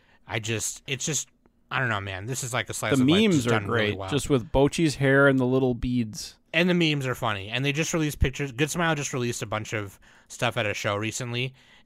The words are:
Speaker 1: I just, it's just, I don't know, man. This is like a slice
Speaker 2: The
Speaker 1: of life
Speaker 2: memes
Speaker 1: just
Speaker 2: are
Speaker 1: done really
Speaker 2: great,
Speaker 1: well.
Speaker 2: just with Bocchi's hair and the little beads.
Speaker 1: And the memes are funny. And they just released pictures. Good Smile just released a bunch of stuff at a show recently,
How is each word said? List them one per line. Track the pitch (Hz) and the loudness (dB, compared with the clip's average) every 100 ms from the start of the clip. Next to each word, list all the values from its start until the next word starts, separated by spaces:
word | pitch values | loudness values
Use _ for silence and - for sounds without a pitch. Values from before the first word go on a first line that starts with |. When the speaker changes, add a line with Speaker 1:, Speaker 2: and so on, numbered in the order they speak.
| _ _ - | _ _ -8
Speaker 1:
I | 113 | -8
just, | 107 110 - - - | -4 -4 -4 -10 -8
it's | 135 - | -6 -4
just, | 135 - _ _ _ - | -4 -6 _ _ _ -6
I | 135 | -2
don't | 123 | 0
know, | 104 | -2
man. | 98 92 104 | -4 -8 -8
This | 127 | -8
is | 127 | -4
like | 123 104 | -4 -4
a | |
slice | - 113 | -4 0
Speaker 2:
The | 135 | 4
Speaker 1:
of | 131 | 6
life | 185 | 6
Speaker 2:
memes | 220 160 | 4 4
Speaker 1:
just | 117 | 2
Speaker 2:
are | 113 | 0
Speaker 1:
done | 98 | 2
really | 117 104 | 0 0
Speaker 2:
great, | 104 | -2
Speaker 1:
well. | 95 | -2
Speaker 2:
just | 143 - | -2 2
with | 135 90 | 0 2
Bocchi's | 135 143 - 160 131 | 2 4 4 0 2
hair | 139 139 139 | 4 6 6
and | 135 | 4
the | 123 | 2
little | 131 131 | 2 2
beads. | 117 127 123 110 92 - - - | 0 -2 -2 -2 -6 -14 -16 -4
Speaker 1:
And | 160 180 | 0 2
the | |
memes | 175 165 147 131 | 4 2 2 -2
are | |
funny. | 120 117 101 98 | -2 -2 -2 -4
And | 120 | -2
they | 139 | 0
just | 143 160 | 0 -2
released | 170 151 - | 0 -2 0
pictures. | 139 - 139 | 0 0 -6
Good | 117 151 | -2 -2
Smile | 175 165 | 0 0
just | 147 135 | 0 -2
released | 135 120 117 | -2 -2 -4
a | 110 | -4
bunch | 107 107 | -6 -4
of | 110 101 - - - - | -6 -6 -12 -20 -20 -18
stuff | - - 123 | -4 -2 0
at | 107 | -2
a | |
show | 95 110 101 | -2 -2 -2
recently, | 110 - 123 120 131 - _ - | -2 -6 -6 -4 -6 -8 _ -20